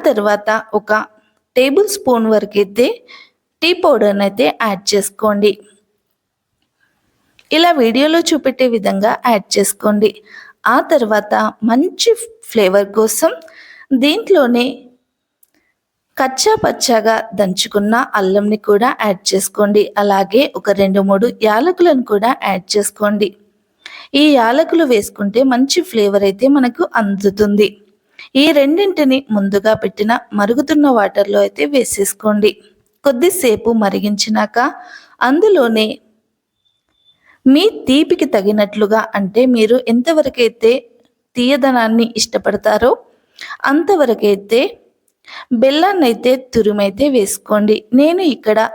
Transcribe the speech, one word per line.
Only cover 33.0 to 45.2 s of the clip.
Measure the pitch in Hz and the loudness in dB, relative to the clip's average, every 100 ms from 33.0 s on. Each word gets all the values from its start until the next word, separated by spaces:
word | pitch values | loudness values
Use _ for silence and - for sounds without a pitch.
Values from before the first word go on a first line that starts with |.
| 285 | -2
కొద్దిసేపు | 247 349 370 247 208 220 226 | 0 0 0 0 0 0 0
మరిగించినాక | 202 196 208 202 - 214 214 240 269 - - - - - 240 | 0 -2 -4 -4 -2 -2 -2 -2 -4 -4 -16 -20 -20 -4 0
అందులోనే | 294 427 359 240 220 214 - _ _ _ _ _ _ _ _ _ _ _ _ _ _ 262 | 2 4 4 2 0 -2 -6 _ _ _ _ _ _ _ _ _ _ _ _ _ _ 2
మీ | 285 415 - - | 4 2 0 0
తీపికి | 269 320 349 285 214 | 0 2 0 0 0
తగినట్లుగా, | 190 214 208 214 202 220 - - | 0 0 -2 -2 -2 0 -2 -4
అంటే | 190 226 262 240 | -2 0 2 2
మీరు | 220 247 - | 2 2 0
ఎంతవరకైతే | 233 247 311 277 - 226 226 226 262 - _ _ _ _ 247 | 0 2 0 0 0 -2 0 0 0 -4 _ _ _ _ -4
తీయదనాన్ని | 247 285 269 247 226 226 226 214 | 0 0 2 0 0 0 0 -2
ఇష్టపడతారో | - 208 196 202 214 208 240 466 - _ _ - - - - | -6 -4 -4 -4 -2 0 0 -2 -6 _ _ -20 -18 -8 -2
అంతవరకైతే | 294 339 370 262 214 208 196 202 226 381 - _ _ _ _ | 0 0 2 2 0 0 -2 -2 -2 -2 -6 _ _ _ _